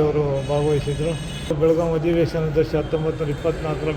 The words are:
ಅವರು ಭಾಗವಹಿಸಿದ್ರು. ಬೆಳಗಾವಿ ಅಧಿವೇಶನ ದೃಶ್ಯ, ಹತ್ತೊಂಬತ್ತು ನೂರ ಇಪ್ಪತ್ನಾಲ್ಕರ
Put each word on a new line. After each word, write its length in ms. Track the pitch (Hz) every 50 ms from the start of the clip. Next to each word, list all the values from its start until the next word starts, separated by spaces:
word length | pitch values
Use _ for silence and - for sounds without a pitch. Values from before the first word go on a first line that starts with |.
| 151
ಅವರು 200 | 151 151 151 147 143 139 135 131 131
ಭಾಗವಹಿಸಿದ್ರು. 600 | 147 147 147 156 151 139 - 143 143 147 151 170 160 139 - - - - - - 165 147
ಬೆಳಗಾವಿ 320 | 160 160 165 165 170 165 165 156
ಅಧಿವೇಶನ 440 | 151 170 170 170 165 - - 165 160 160 147 160
ದೃಶ್ಯ, 200 | 156 - - 151
ಹತ್ತೊಂಬತ್ತು 420 | 139 - 165 156 156 160 156 - 160
ನೂರ 120 | 143 147
ಇಪ್ಪತ್ನಾಲ್ಕರ 560 | - - 165 156 - 160 156 151 131 147 151 147